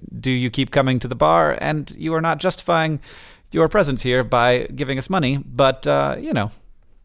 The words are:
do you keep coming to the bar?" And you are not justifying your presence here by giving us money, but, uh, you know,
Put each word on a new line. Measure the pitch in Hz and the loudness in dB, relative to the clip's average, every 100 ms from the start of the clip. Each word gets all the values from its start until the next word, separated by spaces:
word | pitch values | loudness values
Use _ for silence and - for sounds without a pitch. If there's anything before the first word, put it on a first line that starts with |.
| - 113 | -14 -8
do | 127 | -2
you | 127 123 | -2 -2
keep | 139 127 | -2 0
coming | 143 135 127 | 0 2 0
to | 123 | -4
the | |
bar?" | 131 156 165 156 123 | 0 2 4 2 0
And | 147 156 139 - | -2 -4 -6 -8
you | 160 | -4
are | 160 | -2
not | 165 151 | -2 0
justifying | 185 - - 165 160 151 - - - - _ | -2 -2 0 0 0 -4 -8 -20 -20 -20 _
your | 160 160 | 2 2
presence | 214 143 127 | 4 2 0
here | 127 123 | 2 2
by | 113 123 120 123 - | 2 4 4 2 0
giving | - 135 131 | -6 -4 -4
us | 127 | -2
money, | 185 131 139 | 0 0 -2
but, | - 123 135 131 147 | -4 2 2 2 0
uh, | 139 139 131 | 0 0 -4
you | 311 | -4
know, | 123 101 - - - - - | -2 -4 -8 -20 -20 -20 -20